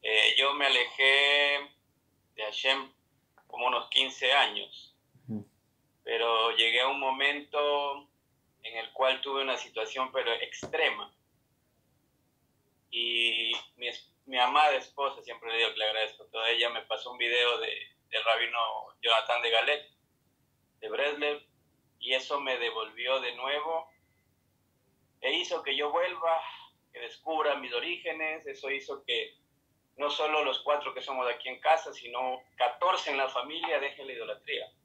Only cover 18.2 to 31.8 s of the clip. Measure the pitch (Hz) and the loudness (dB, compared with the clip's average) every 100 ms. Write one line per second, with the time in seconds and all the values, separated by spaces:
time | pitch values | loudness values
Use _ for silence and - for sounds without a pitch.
18.2 | 113 113 117 117 113 110 - - 117 113 | 2 2 2 0 0 -2 -10 -6 4 4
19.2 | - 120 117 113 123 147 - _ _ _ | 4 2 4 2 4 0 -2 _ _ _
20.2 | _ _ _ _ _ _ 110 117 143 147 | _ _ _ _ _ _ -6 0 0 0
21.2 | 147 147 - _ _ _ _ _ 120 131 | -2 -4 -8 _ _ _ _ _ -2 -2
22.2 | - 143 139 123 117 110 110 113 123 131 | 0 -4 0 0 -2 -2 -8 -6 -2 0
23.2 | 123 120 131 147 147 165 165 _ _ _ | -2 -6 -4 -2 -2 -4 -6 _ _ _
24.2 | _ _ _ _ _ _ _ _ _ _ | _ _ _ _ _ _ _ _ _ _
25.2 | 127 170 180 165 143 139 147 165 180 175 | -2 -2 -2 -4 -2 -2 0 0 0 0
26.2 | 165 160 - - - _ _ 123 120 - | 0 0 -2 -14 -20 _ _ -14 -14 -12
27.2 | 160 160 147 135 127 120 165 175 170 160 | -6 0 2 0 -2 -4 -4 -6 -6 -4
28.2 | 156 156 151 135 135 139 135 135 - 117 | -4 -4 -10 -10 -6 -6 -6 -10 -4 -2
29.2 | 110 - _ _ _ _ _ - 147 143 | -4 -10 _ _ _ _ _ -4 -4 0
30.2 | 151 156 135 127 - 147 139 127 135 131 | 0 2 2 -2 0 0 0 -8 -6 -2
31.2 | 123 120 127 127 151 160 | -2 -2 -6 -2 2 2